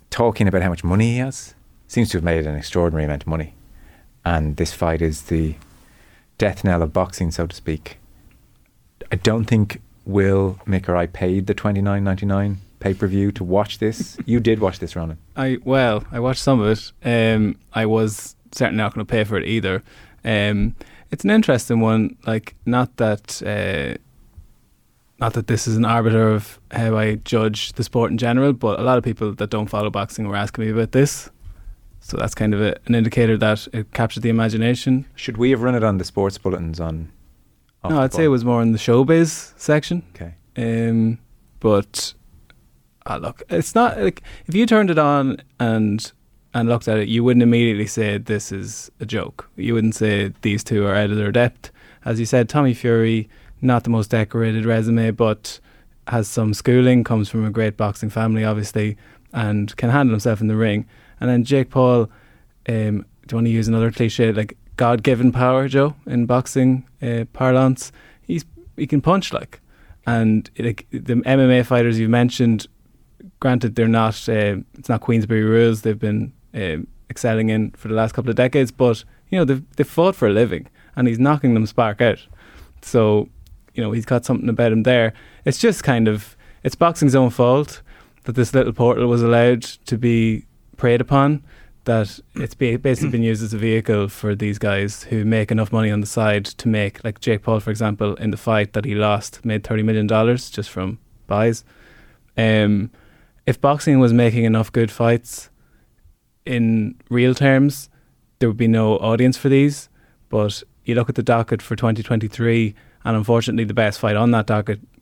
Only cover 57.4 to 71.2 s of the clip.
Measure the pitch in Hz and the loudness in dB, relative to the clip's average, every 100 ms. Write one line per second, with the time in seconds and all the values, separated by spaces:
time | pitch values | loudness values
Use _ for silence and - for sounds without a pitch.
57.4 | 107 107 107 - 104 - 107 113 113 110 | -2 -2 -2 -2 -4 -4 -6 -2 0 0
58.4 | 110 107 101 107 107 101 - _ _ - | 0 -2 -4 -4 -4 -6 -14 _ _ -6
59.4 | 107 104 104 - 120 139 131 107 117 107 | -2 -2 -4 -4 0 2 2 2 0 0
60.4 | 110 107 110 107 117 _ _ - 123 123 | 0 0 0 -2 -6 _ _ -6 0 0
61.4 | 120 135 127 135 127 123 113 - _ _ | 2 0 0 2 4 4 0 -6 _ _
62.4 | _ _ - 110 107 104 - _ - 117 | _ _ -6 -2 -2 -4 -6 _ -8 -2
63.4 | 117 113 110 113 113 - 113 - 113 104 | 0 0 0 2 0 0 -2 2 0 0
64.4 | 107 - - - 120 120 120 120 127 123 | -4 -10 -16 -2 0 2 2 2 2 4
65.4 | 127 131 135 135 147 147 - 123 117 123 | 2 2 2 2 2 -2 -4 -2 2 0
66.4 | - 139 127 127 - _ 123 117 113 - | 0 0 2 2 -4 _ -6 -4 -6 -2
67.4 | 131 127 131 131 - - - _ - 165 | 2 4 2 0 -6 -20 -20 _ -8 -8
68.4 | - - - - 147 147 160 190 - - | -8 -18 -18 -8 -2 0 2 0 0 -8
69.4 | - - _ _ - - - 117 110 107 | -10 -16 _ _ -20 -10 -2 0 2 0
70.4 | - - 117 107 - 127 123 120 | -2 -6 -6 -6 -10 -10 -4 -2